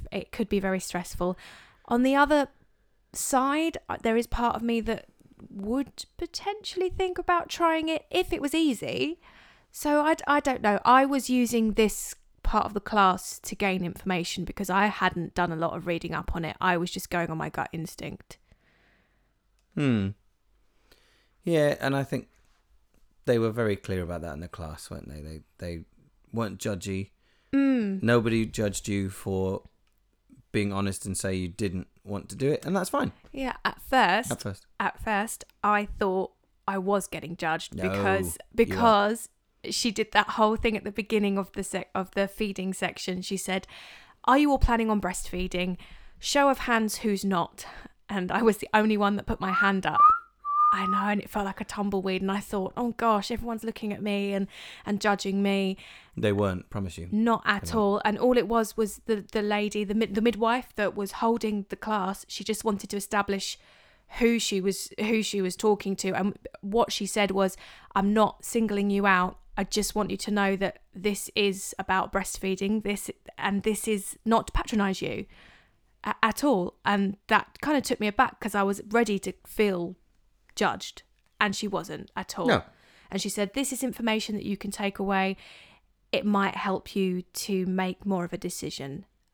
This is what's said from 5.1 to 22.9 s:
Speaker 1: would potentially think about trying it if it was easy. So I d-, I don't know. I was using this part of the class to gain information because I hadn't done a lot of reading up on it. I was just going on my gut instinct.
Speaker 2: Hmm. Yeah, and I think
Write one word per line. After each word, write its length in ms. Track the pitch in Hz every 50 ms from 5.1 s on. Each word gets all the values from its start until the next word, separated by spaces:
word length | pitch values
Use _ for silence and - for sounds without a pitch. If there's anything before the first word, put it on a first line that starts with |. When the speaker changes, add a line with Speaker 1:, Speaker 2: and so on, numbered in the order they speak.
| _ _ - - - - - -
Speaker 1:
would 560 | - 202 196 208 240 277 277 - - - - - _ -
potentially 720 | 349 - - - - 403 415 427 403 - - 370 370 359
think 280 | - - 381 370 359 -
about 300 | 349 - 359 339 - -
trying 400 | - - 339 330 320 320 311 320
it 160 | 320 302 - -
if 220 | - 359 - - 349
it 80 | -
was 120 | - 285 -
easy. 680 | 320 330 294 240 - 160 123 117 - 262 294 339 - _ - - - - - - _ _ _
So 300 | - - - 302 294 294
I 120 | 294 311 320
d-, 80 | 320 - -
I 120 | 285 294
don't 200 | - 285 254 -
know. 180 | - 208 202 202 -
I 220 | - 247 262 269
was 240 | 269 285 269 - -
using 440 | 254 247 247 226 240 233 220 214 202
this 420 | - 220 202 - - - - - - _ _ _ _ -
part 220 | - - 214 -
of 80 | - 208
the 80 | 202
class 580 | - - - 208 196 190 180 185 - - - -
to 160 | - - 214
gain 300 | - 208 196 185 185 175
information 580 | 170 - - - 190 185 175 170 - - - 175
because 240 | - - - 202 185
I 180 | 185 196 208 208
hadn't 460 | 196 - 185 185 180 175 170 - -
done 160 | - 175 175 165
a 40 | 160
lot 180 | 165 165 -
of 120 | 170 175 180
reading 260 | 170 165 - 165 165
up 220 | 151 165 - -
on 80 | 180 165
it. 140 | 156 - -
I 160 | - 185 180 170
was 140 | 170 175
just 180 | - 185 - -
going 200 | - 175 170 156
on 80 | 160 160
my 120 | 151 156
gut 200 | - - - -
instinct. 640 | - 165 160 - - - - - - - - - - - _ _ - _ _ _ _ _ _ _ _ _ _ _ _ _ _ _ _ _ _ _ _ _ _ _ -
Speaker 2:
Hmm. 320 | - 147 135 120 104 98 98 101 _ _ _ _ _ _ _ _ _ _ _ _ _ _ _ _ _ _ _ _ _ _ _ _ _ -
Yeah, 320 | 175 170 156 147 147 143 -
and 160 | - 135 139
I 80 | 139 135
think 240 | - 143 - - - _ _ _ _ _ _ _ _ _ _ _ _